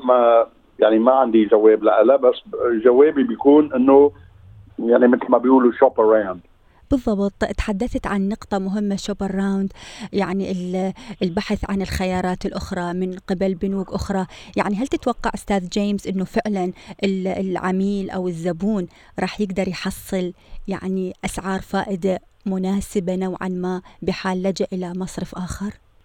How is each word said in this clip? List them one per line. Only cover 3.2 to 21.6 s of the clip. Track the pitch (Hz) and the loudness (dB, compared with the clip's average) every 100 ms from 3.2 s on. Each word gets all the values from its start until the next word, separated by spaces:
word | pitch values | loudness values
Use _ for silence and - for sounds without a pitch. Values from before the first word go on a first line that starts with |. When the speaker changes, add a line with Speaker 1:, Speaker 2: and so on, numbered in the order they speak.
Speaker 1:
بيكون | 123 110 135 151 151 | -2 2 6 6 6
إنه | 131 131 139 143 - - _ - - - - | 2 6 6 6 2 -20 _ -20 -20 -18 -6
يعني | 117 120 123 | 2 4 6
مثل | 123 - | 4 2
ما | 120 | 2
بيقولوا | 123 131 123 | 6 6 4
shop | - 131 - | 4 2 4
around. | 107 110 98 90 - _ _ _ - | 4 4 2 -8 -14 _ _ _ -2
Speaker 2:
بالضبط، | 277 240 202 202 - 220 - | -2 0 -2 -2 -2 -6 -6
تحدثت | - 196 240 175 - | -6 -4 -4 -4 -4
عن | 196 196 | -2 -2
نقطة | 226 - 196 | -6 -6 -4
مهمة | 190 208 208 196 | -4 -4 -2 -4
شوبر | - 196 196 190 | -6 -6 -4 -2
راوند، | 196 196 196 - - - 220 | -2 -2 -4 -8 -20 -16 -8
يعني | 196 185 190 190 | -4 -4 -4 -4
ال-، | 185 180 185 185 - - - | -6 -4 -4 -4 -6 -12 -6
البحث | 185 180 - 202 - | -4 -4 -4 -6 -4
عن | 196 | -6
الخيارات | 190 - 185 185 180 180 196 | -4 -4 -4 -2 -2 -4 -6
الأخرى | 196 - 185 175 | -8 -8 -6 -6
من | 180 185 185 - | -4 -6 -6 -6
قبل | 185 190 190 | -2 -2 -2
بنوك | 196 196 185 | -4 -4 -4
أخرى. | - - 196 185 - - - | -6 -4 -4 -4 -10 -10 -4
يعني | 190 202 | -2 -2
هل | 269 | -2
تتوقع | 330 254 233 226 - | -2 -4 -4 -4 -6
أستاذ | - 202 180 | -2 -2 -2
جيمس | 214 202 202 - | -2 -2 -2 -4
إنه | 190 | -4
فعلا | 185 - 220 202 180 - - - | -4 -4 -2 -2 -4 -6 -16 -4
ال-، | 202 190 185 | -2 -2 -2
العميل | 185 190 175 185 185 196 202 190 | -4 -4 -4 -2 0 0 -2 -4
أو | 190 180 | -6 -6
الزبون | 165 170 165 202 214 175 _ _ - | -6 -6 -4 -2 -2 -4 _ _ -6
راح | 185 - | -6 -4
يقدر | 208 190 190 | -4 -2 -4
يحصل | 175 190 - - 190 180 - - - - | -4 -6 -8 -6 -4 -4 -8 -16 -14 -8
يعني | 190 185 190 185 - - | -8 -4 -4 -4 -6 -8
أسعار | - 190 | -8 -6
فائدة | 190 | -6